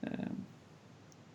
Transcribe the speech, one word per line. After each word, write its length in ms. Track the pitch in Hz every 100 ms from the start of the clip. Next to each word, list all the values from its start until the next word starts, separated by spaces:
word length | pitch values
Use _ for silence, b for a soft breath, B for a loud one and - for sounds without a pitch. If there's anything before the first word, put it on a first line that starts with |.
Eh. 60 | - - - - - - - - - - - - -